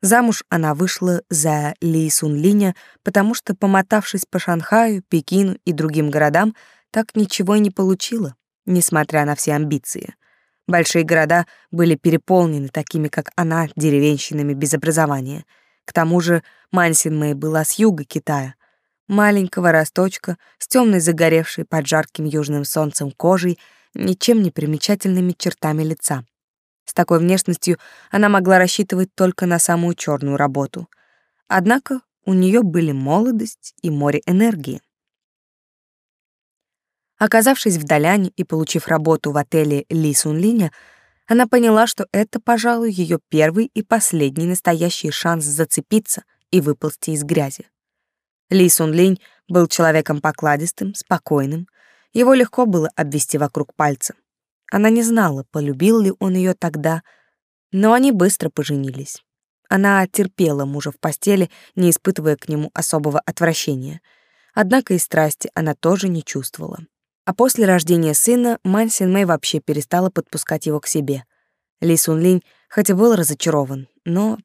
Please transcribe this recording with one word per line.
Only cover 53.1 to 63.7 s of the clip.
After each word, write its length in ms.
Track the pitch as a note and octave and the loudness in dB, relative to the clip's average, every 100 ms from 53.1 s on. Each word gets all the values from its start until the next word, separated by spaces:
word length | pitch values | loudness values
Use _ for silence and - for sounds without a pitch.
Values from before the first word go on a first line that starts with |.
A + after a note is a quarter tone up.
| C#3+ - D3 | -2 -2 -2
вокруг 360 | D3 - D3 | -2 -4 -6
пальца. 400 | - D3+ C3+ - - _ _ _ _ - | -2 0 -2 -8 -12 _ _ _ _ -4
Она 180 | G3+ A3 | 2 4
не 140 | A3+ | 4
знала, 400 | A3+ A3+ F3+ C3+ - | 2 2 2 -2 -6
полюбил 480 | D3+ C#3+ C3+ G3 A3+ | -4 -4 2 4 4
ли 120 | G3 F#3+ | 2 0
он 160 | F#3+ | -2
ее 200 | F#3 F#3 | 0 0
тогда, 480 | F3+ E3+ D3+ D#3+ E3 - _ _ _ _ _ _ | -2 -4 -2 -2 -4 -8 _ _ _ _ _ _
но 220 | F#3+ G#3+ | 0 4
они 180 | A#3+ C#4 | 4 4
быстро 400 | G#3 F#3 - D#3+ | 4 2 0 -6
поженились. 720 | - D3 C#3+ C3+ C3 C#3+ - _ _ _ _ - | -6 -6 -4 -6 -10 -14 -18 _ _ _ _ -4
Она 360 | F#3+ G3+ G3 F#3 | 0 2 2 0
терпела 560 | - F#3+ - E3 C#3+ | -2 -4 0 0 0
мужа 260 | C#3 C#3+ D3 | -4 -6 -8
в 80 | - | -6
постели, 500 | D3+ - G3 G3 F3 - - - | -6 -4 0 2 0 -6 -10 0
не 140 | F3 | 2
испытывая 460 | - F#3+ F3+ D#3 D3 | 2 -2 -2 0 -2
к 120 | - | -2
нему 220 | D3+ D3+ | -6 -6
особого 460 | - - D#3+ D3 C#3+ | -6 -4 -2 -2 -4
отвращения. 800 | - - E3+ D#3+ - | -4 -2 0 0 -4